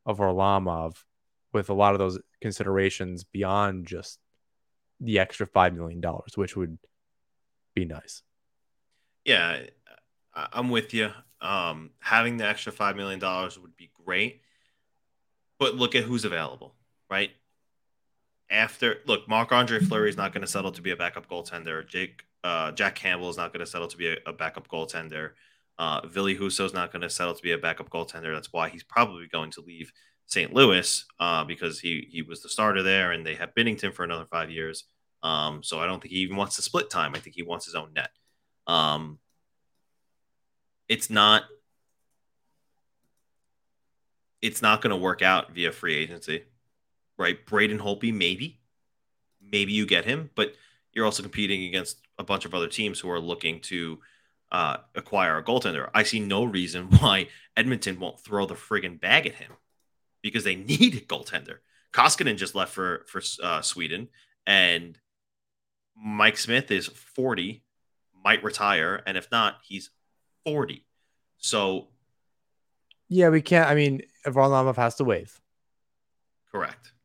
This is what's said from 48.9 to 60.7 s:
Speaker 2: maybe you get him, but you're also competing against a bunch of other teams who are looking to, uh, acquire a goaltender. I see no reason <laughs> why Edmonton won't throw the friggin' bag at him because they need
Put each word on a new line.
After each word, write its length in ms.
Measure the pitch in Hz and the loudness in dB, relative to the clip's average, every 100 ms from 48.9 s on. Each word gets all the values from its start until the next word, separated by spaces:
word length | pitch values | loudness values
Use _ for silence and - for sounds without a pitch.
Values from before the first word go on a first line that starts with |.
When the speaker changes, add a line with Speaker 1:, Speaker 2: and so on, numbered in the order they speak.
| _ _ _ _ _ | _ _ _ _ _
Speaker 2:
maybe 340 | 101 101 98 | -4 0 0
you 120 | 107 104 | 0 2
get 200 | 90 101 | 2 2
him, 240 | 143 156 | -4 -4
but 200 | - 104 - _ _ _ | -2 -2 -4 _ _ _
you're 120 | 110 | -2
also 180 | 110 104 | 0 0
competing 420 | 101 110 101 98 92 | -4 -4 -2 -2 -2
against 320 | 92 87 - _ - | -4 -4 -10 _ -12
a 60 | |
bunch 200 | 95 98 | -4 -4
of 80 | 85 | -2
other 140 | 90 82 | -4 -4
teams 320 | - 107 - | -2 -4 -4
who 120 | 92 | -6
are 100 | 87 | -4
looking 400 | 85 85 82 82 | -4 -4 -4 -6
to, 400 | - 87 82 80 - _ _ _ _ | -8 -8 -8 -10 -18 _ _ _ _
uh, 280 | 90 78 65 - - | -2 -2 -4 -10 -12
acquire 420 | - 101 90 80 | -4 0 2 0
a 60 | |
goaltender. 440 | 80 123 107 78 64 | 0 0 0 -4 0
I 80 | 110 | 2
see 160 | 107 113 | 2 0
no 240 | 101 98 | -2 0
reason 460 | 120 98 87 87 92 | 0 -2 -4 -6 6
<laughs> 100 | 98 | 8
why 300 | 135 95 85 - - - | 8 4 0 -10 -4 0
Edmonton 440 | 120 123 - 90 | 2 0 -4 -6
won't 180 | 92 - | -8 -12
throw 260 | - 104 | -4 -2
the 100 | 95 | -2
friggin' 460 | - - 104 92 82 | -4 -4 -4 -4 -6
bag 280 | 92 139 131 | 2 2 2
at 60 | |
him 180 | - - - _ _ _ _ _ _ | -6 -14 -20 _ _ _ _ _ _
because 220 | 104 113 | -4 -2
they 120 | 98 92 | 0 -2
need 380 | 104 | -2